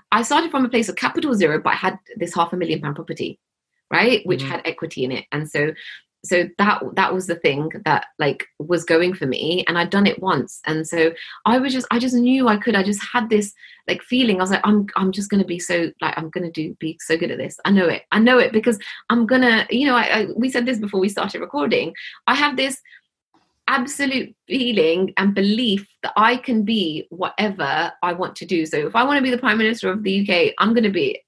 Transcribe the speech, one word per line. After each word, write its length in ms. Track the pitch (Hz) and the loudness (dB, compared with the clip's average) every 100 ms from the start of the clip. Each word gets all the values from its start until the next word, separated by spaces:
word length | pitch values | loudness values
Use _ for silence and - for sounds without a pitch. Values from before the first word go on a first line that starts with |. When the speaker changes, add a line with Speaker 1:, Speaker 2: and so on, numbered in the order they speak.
| - | -2
Speaker 1:
I 100 | 220 | 0
started 280 | 233 294 339 | 2 2 2
from 120 | 277 247 | 0 2
a 40 | |
place 180 | 233 226 | 2 0
of 60 | - | -2
capital 380 | - - 311 220 | -2 -2 0 2
zero, 260 | 160 156 | 2 2
but 100 | 151 | 0
I 40 | - | 0
had 240 | 190 190 - - | -2 -4 -10 -8
this 180 | 170 | -6
half 180 | 180 170 | -2 -2
a 40 | 180 | -2
million 240 | 165 156 | -2 -4
pound 140 | 147 147 | -4 -8
property, 440 | 160 156 - - _ _ _ _ - | -8 -8 -8 -10 _ _ _ _ -4
right? 340 | 165 226 208 180 | 2 4 2 0
Which 140 | 139 | -2
Speaker 2:
Mm-hmm. 100 | 135 | -2
Speaker 1:
had 100 | 175 165 | -6 -8
equity 380 | - 160 - | -8 -8 -6
in 80 | 127 | -4
it. 140 | 127 - | -6 -6
And 160 | 147 151 | -6 -4
so, 240 | 147 147 - - - _ _ | -2 -2 -4 -12 -20 _ _
so 240 | - 180 170 - | 0 0 0 0
that, 240 | 202 - - - | 0 0 -2 0
that 180 | 185 | 0
was 140 | 185 185 | 0 -4
the 80 | 170 | -2
thing 340 | 151 139 156 - | 0 0 -4 -4
that, 220 | 160 139 - - | 0 0 -2 -4
like, 300 | 147 135 - - | -2 -2 -8 -10
was 280 | 156 175 170 | -2 -2 2
going 280 | 165 180 | 2 2
for 120 | 185 139 | 0 -4
me, 380 | - 151 180 - | -2 -2 -2 -2
and 100 | 175 | 0
I'd 120 | 170 | 0
done 160 | 196 202 | 4 2
it 120 | - | 2
once. 400 | 190 156 - - - | 0 0 -2 -6 -4
And 220 | 156 160 | -4 -2
so 240 | 170 160 165 - - 208 | 2 2 0 -12 -4 2
I 140 | 254 | 2
was 140 | 269 | 2
just, 120 | 254 - | -2 -2
I 80 | 233 | 0
just 160 | 254 247 | 2 2
knew 320 | 247 262 240 | 4 4 4
I 100 | 208 | 2
could. 160 | 233 | 2
I 100 | 208 | 2
just 200 | 190 202 | 2 -2
had 260 | - 247 226 | -2 -2 2
this, 240 | 208 202 - - - - | 0 0 -8 -20 -12 -6
like, 140 | 190 | -6
feeling. 360 | - 247 240 185 | -2 2 2 2
I 40 | |
was 80 | 185 | 2
like, 140 | 190 208 | 2 4
"I'm, 220 | 214 202 - | 2 2 0
I'm 160 | 190 | 0
just 180 | 190 202 | -2 0
gonna 140 | 202 175 | 0 0
be 140 | 175 | -2
so, 320 | - 175 165 - | -2 -2 -2 -4
like, 160 | 160 - | -6 -6
I'm 120 | 160 | -6
gonna 220 | 180 175 | -6 -6
do, 220 | 165 156 - | -6 -8 -6
be 180 | 160 165 | -10 -8
so 160 | - 165 | -2 -2
good 140 | 175 | -2
at 60 | - | -4
this. 220 | - - 175 | -8 -4 2
I 60 | |
know 160 | 196 170 | 4 4
it. 160 | - - | 0 0
I 60 | 196 | 4
know 200 | 233 254 | 6 6
it 140 | 220 | 4
because 260 | 220 233 208 - - - | 2 2 0 -4 -12 -2
I'm 180 | 233 220 | 0 4
gonna," 400 | 254 254 220 - | 4 4 2 2
you 160 | 233 285 | 0 2
know, 100 | 247 | 2
I, 260 | - 220 | 2 0
I, 60 | 196 - | -2 -2
we 120 | 254 | -2
said 160 | 254 240 | 0 -2
this 140 | 233 | -2
before 220 | 202 196 | -2 0
we 80 | 196 | 0
started 320 | - 202 165 | -2 -6 -6
recording. 520 | 165 - 262 - 160 - - - - | -8 -4 0 0 -2 -8 -16 -6 -2
I 80 | |
have 220 | 269 294 262 | 2 2 0
this 240 | 269 269 _ - _ _ _ _ _ _ - | -4 -4 _ -20 _ _ _ _ _ _ -4
absolute 680 | 269 247 - 277 262 - - - | -2 -2 -4 -2 -2 -4 -10 -6
feeling 640 | 269 240 208 160 170 190 - | -2 0 2 2 2 0 0
and 160 | 202 | 0
belief 540 | 202 196 220 240 196 - _ | 2 2 2 0 -2 -4 _
that 100 | - - | -6 2
I 220 | 220 247 | 2 2
can 240 | - 220 | 0 -2
be 460 | 208 226 170 151 - | 0 0 -2 -4 -10
whatever 840 | 170 185 - 208 185 139 156 170 - | -6 -6 -2 -2 -2 -2 -2 -4 -4
I 100 | 175 | -4
want 220 | 175 180 - | -4 -6 -8
to 100 | - | -4
do. 180 | 175 156 | -2 -2
So 180 | 151 151 | -2 -2
if 100 | 226 | 0
I 80 | |
wanna 200 | 269 285 | 2 2
be 80 | 262 | 0
the 80 | 240 | 0
Prime 180 | 247 214 | 0 2
Minister 320 | 220 233 190 | 2 0 -2
of 140 | 196 | -2
the 80 | 202 | -2
U 140 | 190 202 | 0 2
K, 280 | 175 165 - | 2 2 2
I'm 160 | 202 233 | 2 4
gonna 160 | 208 | 2
be, 280 | 185 131 - | 2 -2 -4